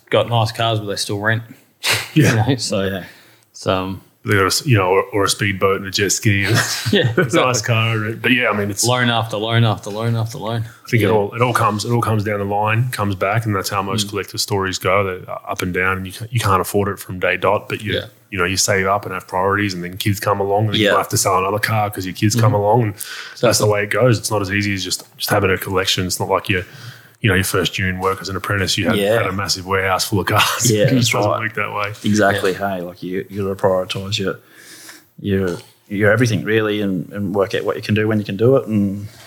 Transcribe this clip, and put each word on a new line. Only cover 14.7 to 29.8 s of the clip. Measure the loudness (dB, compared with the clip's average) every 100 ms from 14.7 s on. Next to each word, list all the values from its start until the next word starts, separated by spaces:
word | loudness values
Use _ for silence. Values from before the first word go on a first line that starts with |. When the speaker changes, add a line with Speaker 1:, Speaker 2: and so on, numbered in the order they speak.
| -2
Speaker 2:
go. | 0 0
They're | 0 -4 -10 -12 -8
up | -4
and | -2
down, | 0 0 -2
and | -6
you |
ca-, | -10 -6
you | -2
can't | 2 2
afford | 0 0 -2
it | -4
from | -8 -4
day | -2 0
dot. | 0 0 -2
But | -6
you, | -4
Speaker 1:
Yeah. | -4 -6 -16 -8
Speaker 2:
you | -2
know, | 0
you | 0
save | 0 2 2
up | 0 -2
and |
have | -10 -4
priorities, | 0 2 2 0
and | -4
then | -8 -4
kids | -2 0
come | 0 0
along, | 2 2 2
and | 2
Speaker 3:
Yeah. | 2
Speaker 2:
you | 2
have | 0
to | 0
sell | 0 0
another | 0 -2
car | 0 0 -2
'cause | -4 -8
your | -2
kids | 0 4
come | 2
Speaker 1:
Mm-hmm. | 4
Speaker 2:
along, | 4 4
and | 2 -4
that's | -10 -12 -14 -2
the | 0
Speaker 1:
Exactly. | 2 2
Speaker 2:
way | 0
it | 0
goes. | 2 4 4
It's | 0
not | -2
as | 0
easy | -2 0
as | -2
just, | -4 -6 -10 -8
just | -2
having | 0 2
a | 0
collection. | -2 -2 0 0 -2
It's | -2
not | 0
like | 0 0
you, | -4 -4 -14 -18 -20 -20 _
you | 2
know, | 2
your |
first | 2 0 -2 -2
year | -4
in | -2
work | -2 -2
as | -6
an | -6
apprentice, | -2 -2 0 0
you | 0
had, | 0
Speaker 3:
Yeah. | 2 2
Speaker 2:
had | 0
a |
massive | -2 -4 -4 -2
warehouse | 0